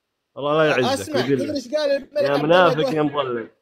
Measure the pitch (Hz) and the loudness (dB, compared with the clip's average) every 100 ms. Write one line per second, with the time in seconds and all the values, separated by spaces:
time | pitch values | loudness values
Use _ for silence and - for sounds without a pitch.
0 | _ _ _ - 143 156 156 127 127 - | _ _ _ -8 -2 2 2 2 0 -2
1 | - 302 123 - - 294 240 302 285 277 | -4 -4 0 0 -2 -6 -6 -2 0 -2
2 | - 294 196 143 151 180 175 151 139 156 | -4 -4 0 0 4 6 4 2 -2 0
3 | 147 143 135 120 110 _ | -2 -2 -4 -6 -10 _